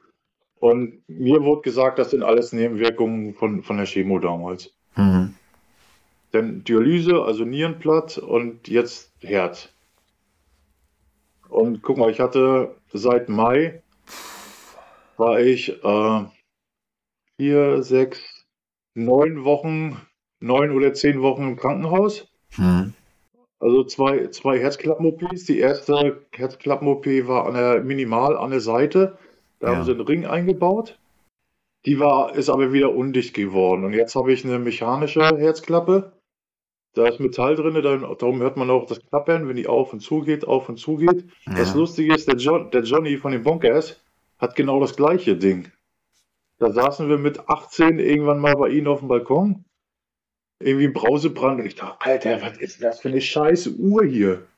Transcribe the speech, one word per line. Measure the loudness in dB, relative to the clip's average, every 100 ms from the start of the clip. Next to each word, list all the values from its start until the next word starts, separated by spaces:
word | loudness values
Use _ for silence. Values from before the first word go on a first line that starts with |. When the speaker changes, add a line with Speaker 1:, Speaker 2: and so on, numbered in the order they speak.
| _ _ _ _ _ _
Speaker 1:
Und | 2 2 0 -10 -18
mir | -4 2 4
wurde | 4 0
gesagt, | 0 0 0 0
das | 0
sind | 0
alles | 2 0 0
Nebenwirkungen | -2 -2 0 -2 0 -2 -4 -8
von, | -4 -4 -4
von | -4 -4
der | -4
Chemo | -2 -2 -2
damals. | -2 -4 -8 -12 -14 _ _ -4
Speaker 2:
Mhm. | 0 0 0 -8 _ _ _ _ _ _ _ _ _
Speaker 1:
Denn | -2 -2 -6
Dialyse, | 0 2 4 2 2 2
also | 0 -2 -4
Nierenblatt | -4 -4 -2 0 0 0 -10
und | -2 -2 -2 -8 -2
jetzt | -2 -2 -6 -20 _
Herz. | -4 -2 -2 -6 -20 _ _ _ _ _ _ _ _ _ _ _ _ _ _ _ _ _ _
Und | 0 0 -2
guck | -2 2
mal, | 2
ich | 2
hatte | 0 2 4 2 0 -8 _
seit | -2 2 2 0
Mai, | 0 2 2 0 -6 _ _ -20 -20 -20 -20 -20 -20 -20 -20 -20 _ _ -2
war | 2 4
ich, | 4 2 -2 -4
äh, | 0 2 2 0 -4 _ _ _ _ _ _ _ _ _ _ -4
vier, | 2 4 4 2
sechs, | 2 2 2 -4 -18 -20 _ _ _ _ _
neun | -6 2 4 2 0
Wochen, | 0 0 -2 -4 -6 -10 -18 _ _ _
neun | 0 0 2
oder | 2 2
zehn | 2 0 2
Wochen | 0 0
im | -4 -4
Krankenhaus. | -4 -4 0 2 2 -2 -12 _ _ -2
Speaker 2:
Mhm. | 2 2 0 -10 _ _ _ _ _ _
Speaker 1:
Also | 2 4 2
zwei, | 0 0 0 -2
zwei | -4 -2 0
Herzklappen-O | 0 -2 -4 0 0
Ps. | -2 -6 -6 -2
Die | 2
erste | 2 0 0 0 0 -2 -12
Herzklappen-O | -10 -10 -6 -6 -2 0 -2
P | 0 0 0
war | 0 0
an |
der, | 0 2 0
minimal | 0 -4 -2 0 0 0
an | -2
der | -4
Seite. | -2 0 2 2 0 -2 _ _ _ _
Da | -2
Speaker 2:
Ja. | -2
Speaker 1:
haben | -2
sie |
einen | -2
Ring | -2 -2 -2
eingebaut. | -2 0 0 0 0 -4 -14 _ _ _ _ _ _ _ _ -2
Die | 2
war, | 4 4 2 -2
ist | 0
aber | 0 2
wieder | 2 2
undicht | 0 -2 -2 -4
geworden. | -4 -2 2 2 2 0
Und |
jetzt | -2 0 0
habe | 0
ich | 0
eine | -2 -4
mechanische | -4 -4 -4 -2 -2 2 2 2
Herzklappe. | 0 0 -2 0 2 0 0 _ _ _ _ _ _ _ _
Da | 0 0
ist | 0
Metall | -4 -2 0 0
drin, | 0 0
da, | 0 -2
darum | -4 -4 -2 0
hört | -2 -2
man | 0
auch | 0 0
das | -10
Klappern, | -4 -2 0 -2 -2
wenn | -6
die | 0
auf | 0 0
und | -6
zu | -6 -4
geht, | -2 -4 0
auf | -2 -2
und | -10
zu | -6 0
geht. | 2 2 -4 _ -8
Das | -2 0
Speaker 2:
Ja. | 0
Speaker 1:
Lustige | 0 0 0 0
ist, | 0
der | 0
John-, | 2 0 0
der | -2
Johnny | 0 0 0 -4
von | -4
den | -2
Bonkers | -2 0 2 2 -2 -10 _ _ _ _
hat | -4 -2
genau | 0 0
das | 0 2
gleiche | 2 2 0 0
Ding. | 2 0 -6 _ _ _ _ _ _ _ _ -2
Da | 0
saßen | 2 0 0 0
wir | 0
mit | 0 -4 -4
achtzehn | -4 -4 2 2 4
irgendwann | 2 2 2 2
mal | 2 2
bei | 2
ihnen | 2 0
auf | 0
dem | 0
Balkon. | -2 2 2 2 -2 -8 _ _ _ _ _ _ _ _ _
Irgendwie | 0 2 2
ein |
Brausebrand. | 2 2 2 0 0 -2 -2
Und | -6
ich | -10
dachte, | -14 -6 -2
„Alter, | 0 0 -2
was | -4 -10
ist | -12 -6
das | -4 -4
für | -4
eine | -4
scheiß | -2 0 2 2 0 -2
Uhr | 2 2 2
hier?“ | 2 0 0 -8